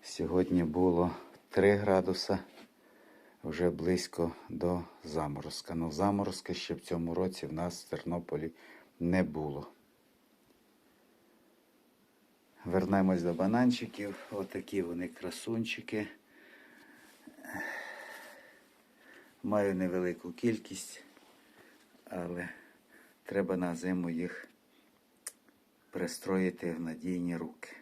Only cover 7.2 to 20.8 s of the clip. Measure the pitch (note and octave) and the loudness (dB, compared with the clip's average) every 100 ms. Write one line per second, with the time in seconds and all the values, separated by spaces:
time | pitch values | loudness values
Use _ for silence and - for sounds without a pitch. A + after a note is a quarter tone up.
7.2 | F#2 F#2 D2 D#2+ E2+ - - - - E2+ | 0 -2 -8 -4 -4 -4 -8 -8 -4 -4
8.2 | E2+ D2+ D#2+ - - - - _ E2+ F2+ | -4 -4 -4 -8 -20 -20 -20 _ 2 4
9.2 | F2 D2+ D2+ C#2+ C#2+ - _ _ _ _ | 2 0 -4 -4 -8 -18 _ _ _ _
10.2 | _ _ _ _ _ _ _ _ _ _ | _ _ _ _ _ _ _ _ _ _
11.2 | _ _ _ _ _ _ _ _ _ _ | _ _ _ _ _ _ _ _ _ _
12.2 | _ _ _ _ E2+ F2+ F#2+ G2 F#2+ F#2 | _ _ _ _ 0 2 4 6 6 4
13.2 | E2+ E2+ F#2+ A#2 B2 A#2+ A2 - G2+ G2 | 2 2 4 6 4 4 -4 -6 -8 -8
14.2 | - G2+ G2 G2 F2+ G2+ E2+ F2 F2 - | -8 -6 -6 -6 -4 -2 -2 -4 -6 -6
15.2 | F#2 - - A2+ A2+ - - A2 G#2+ - | -8 -8 -4 -2 -2 -6 -4 -4 -4 -10
16.2 | _ - - - - - - - - - | _ -20 -20 -20 -20 -20 -20 -20 -20 -20
17.2 | - - - - - - - - - - | -20 -18 -12 -8 -6 -8 -10 -12 -14 -16
18.2 | - - - - - _ _ _ - - | -16 -20 -20 -20 -20 _ _ _ -20 -20
19.2 | - _ G2+ G#2 G2+ F#2 F#2 F2+ F2+ E2 | -20 _ 0 2 4 2 2 2 0 -2
20.2 | F2 E2 A#2+ A2 - F#2+ | -8 0 0 0 -4 -12